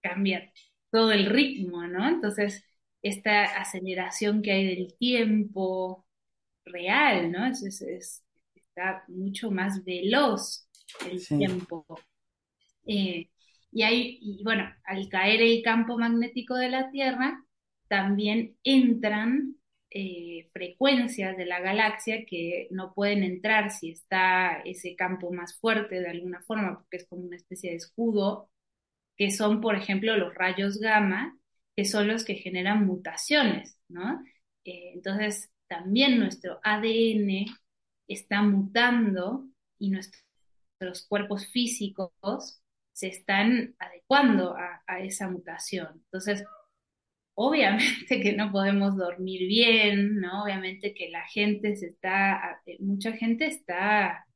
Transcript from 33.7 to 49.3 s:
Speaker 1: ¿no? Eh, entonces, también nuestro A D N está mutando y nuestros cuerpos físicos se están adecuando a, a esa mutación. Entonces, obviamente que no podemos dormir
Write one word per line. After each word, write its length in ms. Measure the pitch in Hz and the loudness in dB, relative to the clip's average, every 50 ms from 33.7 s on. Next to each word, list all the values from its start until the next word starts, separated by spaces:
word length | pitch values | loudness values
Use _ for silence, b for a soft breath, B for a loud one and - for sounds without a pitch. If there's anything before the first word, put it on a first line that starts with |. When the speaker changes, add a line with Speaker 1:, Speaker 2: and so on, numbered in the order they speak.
| _ _ _ _ | _ _ _ _
Speaker 1:
¿no? 340 | 170 175 185 220 311 - B B B B _ _ _ _ _ | -12 -8 -6 -6 -6 -6 B B B B _ _ _ _ _
Eh, 280 | - 180 180 175 180 - | -16 -16 -16 -16 -16 -18
entonces, 560 | 175 - 196 196 208 214 208 208 - - - _ _ _ _ | -10 -6 -4 -2 -2 -2 -2 -2 -4 -10 -14 _ _ _ _
también 500 | 180 165 175 185 202 240 269 277 247 233 | -10 -8 -2 0 2 4 6 6 6 4
nuestro 420 | 214 190 - - - 180 - - - | 4 2 -2 -6 -10 -12 -12 -4 -2
A 180 | 214 214 208 | 0 0 2
D 320 | 214 226 226 226 226 226 214 | 2 2 4 4 4 4 4
N 340 | 214 208 202 190 190 202 220 - - _ _ _ _ _ _ _ _ _ _ | 2 2 2 0 0 -2 -4 -8 -18 _ _ _ _ _ _ _ _ _ _
está 340 | 196 - - _ 202 202 208 | -12 -12 -6 _ 0 4 4
mutando 1040 | 208 202 196 196 196 - 233 240 247 240 240 226 208 190 185 180 196 240 269 269 - _ _ _ _ _ _ | 4 4 4 2 0 2 4 4 4 4 4 2 2 2 0 -2 -4 -6 -6 -8 -12 _ _ _ _ _ _
y 120 | 208 196 | -4 -2
nuestros 320 | 190 190 190 - - - _ _ _ _ _ _ _ _ _ _ _ _ 190 185 180 - - _ | -2 -2 -4 -10 -20 -20 _ _ _ _ _ _ _ _ _ _ _ _ -10 -10 -10 -12 -8 _
cuerpos 380 | 208 202 202 202 214 196 - - | -2 -2 -2 -2 -4 -6 -6 -6
físicos 1120 | - 247 240 233 - - 208 196 - - 190 175 _ _ - 196 233 269 - - - _ _ _ _ _ _ _ _ | -2 -2 -2 -2 -2 -4 -6 -8 -6 -6 -8 -10 _ _ -6 -6 -6 -6 -8 -14 -20 _ _ _ _ _ _ _ _
se 160 | - - 190 | -10 -10 -10
están 640 | 185 - _ - 196 196 208 226 247 240 220 - - _ | -10 -10 _ 0 2 4 4 4 4 4 0 -2 -8 _
adecuando 800 | 185 - - - _ _ 262 285 277 247 214 190 180 180 - | -16 -14 -14 -20 _ _ 4 6 6 6 6 4 2 0 -4
a, 260 | - 180 180 175 - _ | -6 -10 -10 -10 -12 _
a 140 | - 185 185 | -10 -8 -8
esa 280 | 190 190 196 - 202 190 | -8 -8 -6 -6 -6 -6
mutación. 580 | 180 175 - 170 165 - - - - 185 165 156 - 165 _ | -6 -8 -10 -12 -14 -12 -10 -6 -6 -6 -6 -8 -14 -20 _
Entonces, 380 | _ - 190 185 208 208 196 202 - - - _ _ _ _ _ _ _ _ _ _ _ _ _ _ _ | _ -12 -8 -4 -4 -4 -4 -4 -12 -18 -20 _ _ _ _ _ _ _ _ _ _ _ _ _ _ _
obviamente 840 | - 220 269 311 311 247 196 202 220 240 - - - - - 262 208 196 | 0 0 2 4 4 4 4 4 4 2 2 0 -2 -2 -2 -2 0 2
que 100 | 202 202 | 0 0
no 180 | 202 214 202 196 | 0 -2 0 0
podemos 440 | 196 196 196 202 202 196 202 196 | 2 2 4 4 4 4 2 2
dormir 500 | 190 185 175 175 185 185 185 | 0 -2 -4 -4 -6 -6 -6